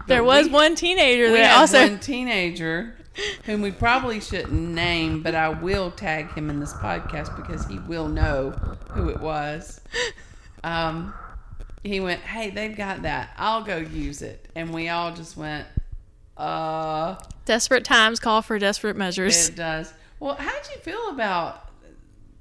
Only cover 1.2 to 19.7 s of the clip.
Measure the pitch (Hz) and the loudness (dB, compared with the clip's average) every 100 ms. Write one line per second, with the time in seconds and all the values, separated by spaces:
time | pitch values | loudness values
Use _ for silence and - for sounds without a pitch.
1.2 | 233 226 226 247 302 269 254 202 - 247 | 6 8 10 10 10 10 8 4 -4 -4
2.2 | 254 214 175 170 160 165 226 - - - | 0 0 0 -2 -2 -2 -4 -12 -16 -8
3.2 | 415 392 - 214 202 185 233 254 254 214 | -8 -6 -4 -2 -2 0 2 2 2 -4
4.2 | - 190 - 156 165 165 175 170 160 160 | -4 -6 -2 -2 -2 -2 0 2 0 -2
5.2 | 165 160 160 156 170 202 180 180 196 156 | -2 0 0 0 0 0 -2 -4 -4 -4
6.2 | 165 - 151 147 147 - 202 170 - 160 | -4 -6 -4 -4 -6 -6 -4 -4 -6 -8
7.2 | 151 - 160 160 - - - 165 156 156 | -8 -10 -8 -6 -6 -8 -8 -6 -4 -2
8.2 | 160 143 135 120 - - - - - - | -2 -2 -4 -6 -8 -10 -10 -6 -6 -6
9.2 | 156 156 147 151 185 - - 480 480 - | -6 -6 -6 -10 -12 -18 -12 -8 -6 -8
10.2 | - - - - 160 165 165 160 180 - | -18 -20 -20 -12 -6 -2 -2 -4 -8 -12
11.2 | - - - - - - 202 196 185 170 | -14 -16 -14 -14 -14 -12 -6 -4 -2 -4
12.2 | - 220 214 196 214 214 202 190 160 139 | -6 -8 -8 -6 -8 -6 -8 -6 -4 -4
13.2 | - - 208 226 214 175 160 156 143 143 | -6 -6 -2 -2 -2 -6 -6 -6 -6 -8
14.2 | 135 - - - 165 165 165 170 170 170 | -12 -14 -14 -10 -8 -6 -4 -2 -4 -6
15.2 | 160 - 156 151 - - - - - - | -14 -12 -8 -8 -8 -6 -6 -8 -16 -20
16.2 | - - 151 160 160 160 160 156 165 190 | -20 -8 -4 -4 -2 -4 -2 -2 -4 -6
17.2 | - - - 233 - 254 214 247 330 233 | -12 -8 0 0 2 2 4 6 6 4
18.2 | 240 220 220 214 196 208 214 202 190 180 | 2 2 2 0 0 0 -4 -4 -4 0
19.2 | 185 - - - 165 | 0 0 -2 -4 -6